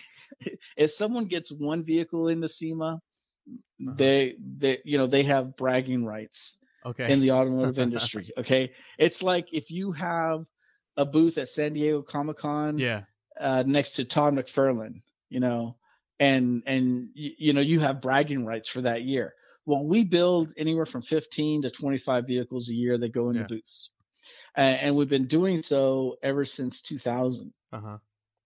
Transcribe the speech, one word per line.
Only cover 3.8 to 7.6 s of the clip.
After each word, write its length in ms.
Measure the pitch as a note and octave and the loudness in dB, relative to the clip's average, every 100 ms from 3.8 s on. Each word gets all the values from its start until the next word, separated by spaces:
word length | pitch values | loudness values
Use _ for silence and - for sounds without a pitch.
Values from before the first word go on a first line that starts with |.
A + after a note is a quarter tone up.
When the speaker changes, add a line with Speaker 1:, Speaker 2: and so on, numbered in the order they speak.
| C3 C#3 | -10 2
Speaker 1:
they, 400 | C3+ C3+ C3 - C3 C3+ | 4 4 2 -4 -14 -2
they, 200 | C3+ B2+ | 0 0
you 120 | D3+ C#3+ | 0 0
know, 80 | B2+ | 4
they 160 | C#3 | 4
have 320 | C#3+ C#3 C3 - | 4 2 0 -2
bragging 480 | B2+ B2+ C3 B2+ | 0 0 0 -2
rights 520 | A2+ G#2+ A2 - - - _ _ B2 | -4 -8 -12 -12 -14 -14 _ _ -10
Speaker 2:
Okay. 240 | A#2+ B2+ | -4 2
Speaker 1:
in 60 | C#3 | 4
the 120 | C3 | 6
automotive 460 | C3 C3 B2+ | 4 2 2